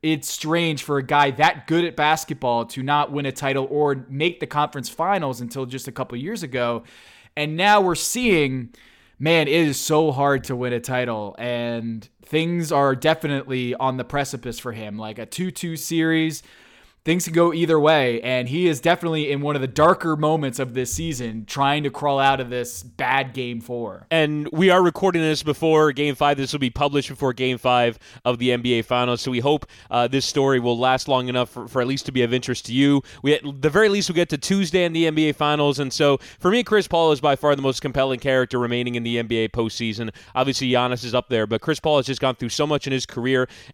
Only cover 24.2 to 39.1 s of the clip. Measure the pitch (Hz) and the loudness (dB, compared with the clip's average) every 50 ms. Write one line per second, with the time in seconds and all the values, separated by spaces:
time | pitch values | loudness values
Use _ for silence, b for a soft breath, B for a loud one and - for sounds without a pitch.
24.2 | 156 147 151 147 147 - - 160 185 190 180 185 180 175 160 - 202 190 175 170 | 2 2 0 -2 -4 -4 0 4 6 6 6 6 6 4 2 2 0 2 2 2
25.2 | 160 156 156 139 151 151 143 - 165 160 160 156 151 151 135 123 147 147 135 - | 2 0 0 0 -2 -4 -2 0 2 4 6 6 4 4 2 0 -2 -2 0 2
26.2 | 151 143 143 135 135 127 - 147 135 123 - - 143 147 139 143 135 - 131 - | 2 2 2 2 -2 -4 -2 -2 -2 -2 0 0 -2 0 0 0 -2 -2 -6 -4
27.2 | 143 131 123 110 131 127 127 117 - 127 123 123 120 120 113 - B B B B | -2 -2 -2 0 -2 -2 -2 0 0 2 4 4 4 2 0 -4 B B B B
28.2 | B 123 123 117 120 123 123 120 120 123 120 117 113 - 127 123 123 123 123 113 | B -2 -2 0 2 0 0 2 2 0 0 0 0 0 0 0 0 0 -2 -4
29.2 | - 131 127 120 117 143 151 147 - b b b b b - 120 120 120 131 135 | -4 -4 -4 -2 0 0 0 0 -2 b b b b b 0 0 0 2 0 -2
30.2 | 127 - - 147 135 135 135 127 120 120 120 117 123 127 131 131 - - 139 127 | -2 0 0 0 2 2 2 2 2 0 0 2 2 2 2 0 0 0 -2 -2
31.2 | 127 127 123 127 123 - - 127 104 120 - 135 120 123 139 135 - - 135 127 | 0 -2 -2 -2 -2 -2 -6 -14 -12 -6 -2 -2 -2 -2 -2 -4 0 2 2 4
32.2 | 120 117 120 127 120 - 123 - - - 117 131 139 143 143 139 - B B B | 4 2 2 -2 -2 -2 -6 -6 -6 -4 0 2 4 4 4 2 0 B B B
33.2 | B 139 147 - - 143 139 135 131 156 135 196 220 214 202 208 190 - 170 175 | B 2 2 2 0 -6 -8 -2 -2 2 4 4 4 4 4 2 -2 0 0 0
34.2 | 175 - 165 143 - - 190 196 196 151 180 185 175 170 160 165 165 160 156 156 | 0 0 -2 -4 -2 0 0 0 0 2 2 2 2 2 2 2 0 2 2 2
35.2 | 156 151 143 - 151 147 147 151 147 143 139 131 143 131 - - 151 143 139 131 | 2 2 2 0 0 0 2 2 2 2 2 0 -4 -4 0 2 4 4 4 2
36.2 | B B B B - 180 208 247 240 - 214 208 180 - - 165 165 160 151 127 | B B B B 0 2 2 2 2 2 2 2 2 2 2 2 4 4 4 2
37.2 | 143 151 139 131 - 147 143 139 135 135 127 - - 143 123 139 135 135 131 120 | 2 2 2 2 2 2 2 2 2 -2 -2 -2 -4 -4 0 0 0 0 0 -2
38.2 | - 143 131 131 127 - - 123 123 120 120 120 123 123 120 120 117 117 | 0 0 2 2 2 2 0 -2 -2 0 -2 -2 -2 -4 -4 -4 -4 -2